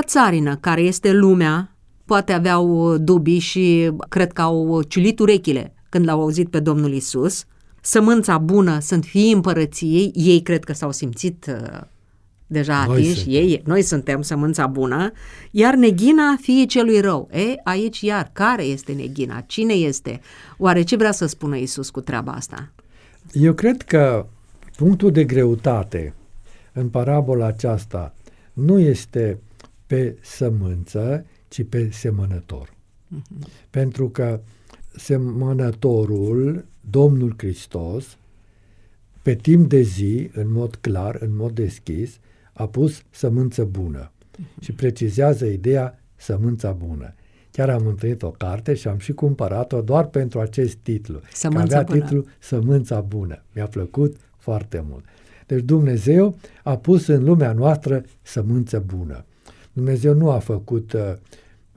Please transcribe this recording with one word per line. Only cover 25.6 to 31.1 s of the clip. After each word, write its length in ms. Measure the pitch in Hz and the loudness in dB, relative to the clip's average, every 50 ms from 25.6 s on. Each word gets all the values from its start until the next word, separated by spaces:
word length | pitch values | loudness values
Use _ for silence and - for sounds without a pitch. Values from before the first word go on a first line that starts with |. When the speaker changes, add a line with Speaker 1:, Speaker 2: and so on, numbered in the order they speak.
| - 143 120 107 95 - - 85 78 73 - - - - - - - - - - - - | 0 0 0 0 -2 -4 -6 -8 -8 -8 -12 -16 -20 -20 -20 -20 -20 -20 -20 -20 -20 -14
Speaker 2:
în 160 | - 127 127 120 | -8 -6 -6 -4
parabola 580 | 117 127 120 135 143 147 139 127 131 120 113 | -2 -2 0 0 0 0 0 0 0 0 0
aceasta 680 | 110 110 110 - 120 113 95 - - - 90 82 71 - - - - - _ _ - | -2 -4 -2 -2 -2 -2 -4 -6 -8 -10 -10 -10 -10 -14 -20 -20 -20 -20 _ _ -14
nu 260 | - 127 139 160 196 196 | -6 -2 2 4 6 6
este 600 | 170 147 123 - - - - 123 113 104 104 107 - - - - - - _ - - | 6 4 2 0 -4 -6 -4 -2 -2 -2 -2 -6 -10 -20 -20 -20 -20 -20 _ -16 -8
pe 300 | - 135 127 127 117 - - | -4 -2 -2 -2 -2 -6 -10
sămânță, 1040 | - - - - 135 120 113 104 98 90 90 87 87 - - 104 110 123 | -18 -14 -6 -4 -2 -2 -2 -2 -2 -4 -4 -6 -8 -6 -6 -4 -4 -2